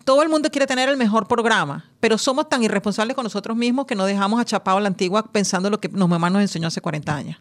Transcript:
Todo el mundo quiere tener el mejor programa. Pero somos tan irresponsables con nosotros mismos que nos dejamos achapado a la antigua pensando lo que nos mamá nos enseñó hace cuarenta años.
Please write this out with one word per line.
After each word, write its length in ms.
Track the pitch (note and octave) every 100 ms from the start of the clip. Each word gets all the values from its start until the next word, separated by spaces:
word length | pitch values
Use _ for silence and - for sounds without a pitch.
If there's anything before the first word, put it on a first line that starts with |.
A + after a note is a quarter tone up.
Todo 180 | - C4
el 60 | D#4+
mundo 220 | D#4 D4+
quiere 160 | C#4 C4
tener 240 | B3+ C4
el 80 | C#4
mejor 280 | A3+ A3 G#3+
programa. 600 | A#3 A3+ G#3 D3+ D3+ - -
Pero 200 | A3+ G#3+
somos 280 | - C4 D4+
tan 160 | C4+
irresponsables 520 | A3 G3+ G#3 G3+ A3
con 100 | C4+
nosotros 320 | A#3 G3+ G#3+ A3+
mismos 300 | A#3+ B3+ C4+
que 80 |
nos 120 | G3 F#3+
dejamos 320 | G3+ G3 A#3
achapado 380 | A#3 G3 F3+ F#3+
a 40 |
la 60 | G#3
antigua 340 | F3+ F3+ G#3
pensando 480 | G#3+ G#3 F#3 F3+ G3
lo 100 | G#3
que 80 | F3
nos 180 | G3 F3+
mamá 180 | F3 E3+
nos 140 | G3
enseñó 260 | G3+ E3 E3
hace 140 | E3
cuarenta 340 | E3+ D3+ - D3
años. 220 | D#3 D#3+